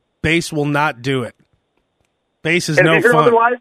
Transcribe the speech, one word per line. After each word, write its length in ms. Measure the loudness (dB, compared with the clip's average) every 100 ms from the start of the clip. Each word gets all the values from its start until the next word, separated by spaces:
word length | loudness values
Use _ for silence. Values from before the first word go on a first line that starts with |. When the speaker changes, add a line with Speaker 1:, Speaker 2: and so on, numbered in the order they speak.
| _ _
Speaker 1:
Bass 300 | -2 -2 -4
will 140 | -4 -2
not 360 | -2 -2 -4
do 220 | -6 -6
it. 120 | -6 _ _ _ _ _ _ _ _ _ _ _
Bass 280 | -4 -2 -2
is 80 | 0
Speaker 2:
And 80 | 2
Speaker 1:
no 80 |
Speaker 2:
if 40 | 4
you 60 |
hear 80 | 2
Speaker 1:
fun. 100 | 4
Speaker 2:
otherwise, 300 | 4 4 0 -2